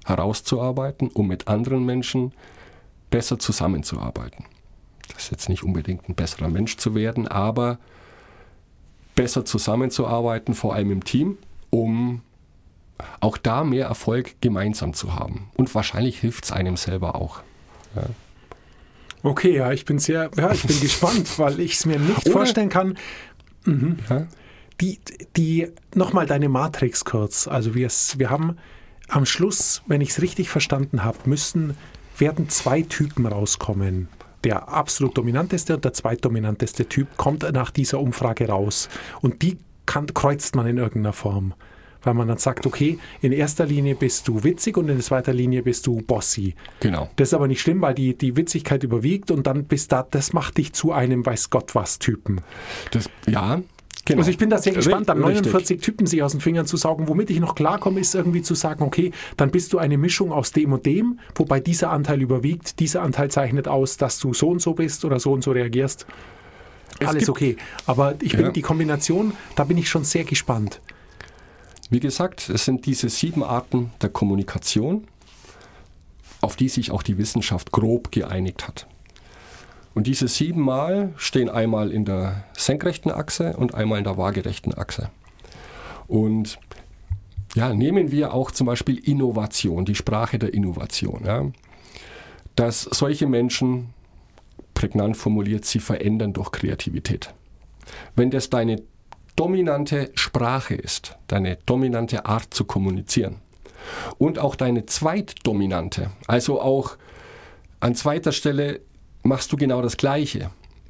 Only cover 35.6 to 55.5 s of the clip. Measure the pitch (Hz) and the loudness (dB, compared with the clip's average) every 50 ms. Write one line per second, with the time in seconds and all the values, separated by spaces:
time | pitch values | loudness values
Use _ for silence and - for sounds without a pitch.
35.6 | - - 160 147 - 120 - - - 113 120 - - 123 117 113 107 107 107 - | 0 0 0 2 0 0 0 -2 -2 -2 0 0 0 0 2 0 0 0 0 0
36.6 | 117 - - - 120 - - 139 139 - - - - 139 151 151 147 - 139 127 | -2 -2 0 -2 -2 0 0 0 0 0 -2 -2 0 0 0 0 0 0 0 0
37.6 | 120 - - 147 131 - 143 139 139 123 120 - 127 117 113 - 120 101 101 95 | -2 0 0 0 0 0 0 0 0 0 0 0 0 0 0 0 0 0 2 0
38.6 | 101 104 - - - - - - - - - - - 123 - - 147 185 180 - | 0 0 0 -2 -4 -6 -8 -12 -14 -14 -6 0 0 0 2 2 0 0 0 -2
39.6 | - - - - - - - 143 147 143 - - - 143 143 143 - - - 131 | -8 -20 -20 -10 -6 -4 -2 -2 -2 -2 -2 0 2 2 2 0 0 0 2 2
40.6 | 117 117 120 123 117 104 - 110 107 104 101 - - 104 98 98 95 95 - - | 2 2 2 2 0 0 0 0 0 0 0 -2 -2 -2 0 0 -2 -2 -4 -8
41.6 | - - - - - - - - - 127 120 120 117 113 113 - - 135 123 - | -14 -20 -20 -20 -20 -20 -20 -4 -2 0 2 2 2 2 0 0 0 0 0 0
42.6 | - 131 - - 143 156 165 - - - - - - 127 135 147 147 147 - - | -2 -2 0 2 2 0 0 -2 -6 -14 -6 -2 0 2 2 2 2 2 2 0
43.6 | 165 143 147 143 139 139 135 - 139 123 - - - - 113 107 107 156 170 - | 0 2 2 2 2 2 2 2 0 0 0 0 0 0 0 2 2 2 2 2
44.6 | - 233 202 180 165 147 139 127 117 - 135 127 123 139 127 123 127 123 127 127 | 0 0 2 2 2 2 2 0 0 2 0 0 2 2 0 2 2 2 2 2
45.6 | 120 123 120 - - 127 120 113 113 - 120 101 - - - 107 98 95 - - | 2 0 0 0 0 0 0 0 0 0 0 0 0 0 -2 0 -2 -4 -4 -6
46.6 | - - - - - 107 87 78 76 - - - 139 127 175 147 143 131 131 - | -12 -20 -6 -2 0 0 0 0 -4 -2 2 2 4 4 4 4 4 2 2 2
47.6 | - 165 170 190 170 139 127 135 131 127 123 - 143 127 120 151 165 - - 160 | 2 2 2 4 2 2 2 2 2 0 0 0 0 0 2 2 0 0 -2 -2
48.6 | 151 - 143 135 139 117 117 113 110 147 190 196 - - 165 143 - 139 131 147 | 0 0 0 0 2 0 0 2 2 2 0 0 0 0 0 2 2 2 0 0
49.6 | 143 - 147 143 - - 139 127 131 - - 139 139 - - 165 - - - - | 0 0 0 0 2 2 2 0 2 0 0 0 0 0 0 -2 -2 0 0 0
50.6 | 143 - - - - 160 156 143 127 127 131 123 113 123 113 110 - - - 120 | 0 0 0 0 0 2 2 2 2 2 2 2 2 0 0 0 0 2 0 0
51.6 | - - - 117 92 - - - - - 107 - - - 98 92 - - - - | 0 0 0 0 0 0 -2 0 0 0 0 0 -2 -2 -2 -2 -4 -8 -14 -16
52.6 | - - - - - - - 113 107 - - - - 107 110 110 92 101 139 180 | -14 -12 -12 -12 -4 -2 -2 -2 -2 -4 -8 -4 -2 0 0 2 2 0 0 -2
53.6 | 180 - - - - - - - - - 147 170 160 180 180 - 226 220 214 - | -4 -6 -12 -20 -20 -16 -16 -4 0 2 4 4 4 4 4 4 4 4 4 4
54.6 | - 202 190 180 - 170 196 208 214 - 156 151 156 175 202 208 196 110 | 4 2 2 4 4 4 4 4 2 2 2 4 4 4 4 4 4 4